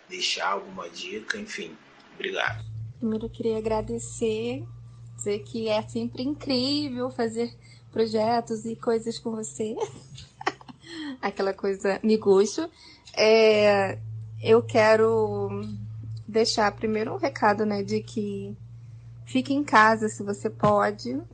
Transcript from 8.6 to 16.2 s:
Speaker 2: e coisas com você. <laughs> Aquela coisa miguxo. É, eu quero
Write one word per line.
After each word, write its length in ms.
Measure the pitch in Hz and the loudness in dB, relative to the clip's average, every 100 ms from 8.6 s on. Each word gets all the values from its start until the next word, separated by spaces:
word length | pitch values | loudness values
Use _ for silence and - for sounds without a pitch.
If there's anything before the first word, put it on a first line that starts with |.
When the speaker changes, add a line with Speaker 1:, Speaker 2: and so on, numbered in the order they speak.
Speaker 2:
e 120 | 226 226 | -6 -6
coisas 420 | - 226 226 226 | 0 0 -2 -6
com 140 | 233 | -6
você. 420 | 220 214 - 220 247 | -6 -8 -6 -6 -4
<laughs> 540 | 415 - - - - _ - - - - - 330 302 262 | -6 -8 -20 -20 -20 _ -8 -8 -20 -20 -16 -10 -10 -6
Aquela 320 | 202 202 196 | -6 -2 -2
coisa 480 | 190 202 196 202 190 | -2 -4 -2 -2 0
miguxo. 680 | 220 214 202 190 214 - 330 _ - - - | 2 2 6 6 6 2 -6 _ -20 -20 -12
É, 840 | - 214 226 220 214 208 202 196 - - - - - | 2 6 8 8 8 6 6 2 -4 -10 -12 -12 -6
eu 200 | 190 226 | 4 6
quero 840 | 233 233 214 220 220 226 214 202 202 202 214 208 - - - - | 6 4 6 8 6 4 2 0 -4 -4 -8 -8 -10 -12 -12 -12